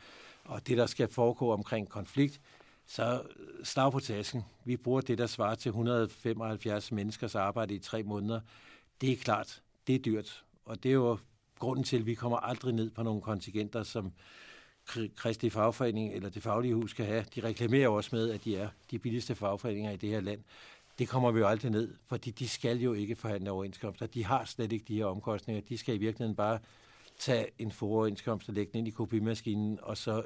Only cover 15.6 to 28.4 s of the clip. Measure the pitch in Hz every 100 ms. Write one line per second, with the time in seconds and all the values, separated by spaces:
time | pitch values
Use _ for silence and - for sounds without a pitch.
15.6 | 110 113 123 107 107 101 98 101 113 107
16.6 | 123 113 110 - 104 113 107 - 113 110
17.6 | 120 131 131 107 107 117 113 107 113 98
18.6 | 101 - - 113 123 117 - 117 101 101
19.6 | 123 104 107 98 104 107 98 104 - -
20.6 | - - - - 120 127 123 113 101 107
21.6 | 123 107 117 - - 123 123 - 120 -
22.6 | 120 120 123 107 104 113 110 101 98 95
23.6 | 98 92 107 - 110 120 101 131 110 -
24.6 | 110 113 - 107 104 95 - 104 - 107
25.6 | 101 113 - 107 110 107 113 101 104 113
26.6 | - - - - - - - 120 107 -
27.6 | 110 - 104 110 110 101 - 107